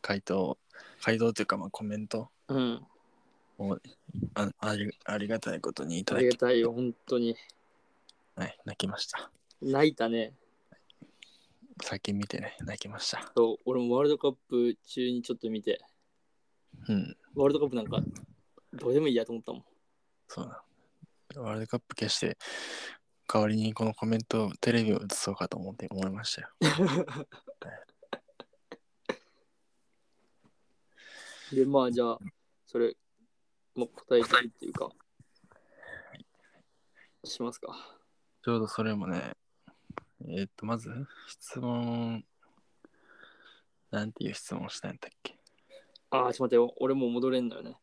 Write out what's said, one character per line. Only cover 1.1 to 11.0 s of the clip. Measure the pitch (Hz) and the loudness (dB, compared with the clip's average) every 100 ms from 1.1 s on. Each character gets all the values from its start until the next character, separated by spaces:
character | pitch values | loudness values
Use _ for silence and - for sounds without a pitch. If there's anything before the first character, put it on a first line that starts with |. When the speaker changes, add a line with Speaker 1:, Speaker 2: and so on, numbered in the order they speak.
| 110 | 4
Speaker 1:
答 | 117 | 4
と | 110 | 2
い | |
う | 107 | 0
か、 | 104 | 0
ま | 95 | -2
あ、 | |
コ | - | -6
メ | 107 104 | -6 -6
ン | 107 | -4
ト | 113 117 _ - | -6 -6 _ -4
Speaker 2:
う | 135 | -2
ん。 | 127 117 143 _ _ _ _ _ _ _ | 0 -2 -10 _ _ _ _ _ _ _
Speaker 1:
を、 | 98 98 - - - - - | -4 -4 -8 -20 -14 -6 -6
あ、 | - 101 - | -2 -2 -2
あ | 107 | -4
り、 | 107 104 - | -2 -4 -6
あ | - 104 | -6 -4
り | 104 | -2
が | 113 | -2
た | - | -2
い | 87 | -4
こ | - | -4
と | - | -6
に | 71 85 | -4 -4
い | |
た | 98 | 0
だ | - | 4
き、 | |
Speaker 2:
あ | |
り | 123 | 4
が | 117 | 6
た | 123 | 4
い | 123 | 4
よ、 | 117 | 4
本 | 117 127 117 - | 2 -2 -4 -2
当 | 123 | 0
に。 | 117 117 - - _ _ _ _ _ _ _ - | 2 -2 -8 -20 _ _ _ _ _ _ _ -8
Speaker 1:
は | 87 | -8
い、 | - | -8
泣 | - - | -12 -10
き | 95 | -8
ま | - | -8
し | - | -8
た。 | - - _ _ _ | -8 -12 _ _ _
Speaker 2:
泣 | 139 135 156 | -2 4 4
い | |
た | 147 117 | 4 0
ね。 | 117 110 - _ _ _ - _ _ | 0 -2 -8 _ _ _ -20 _ _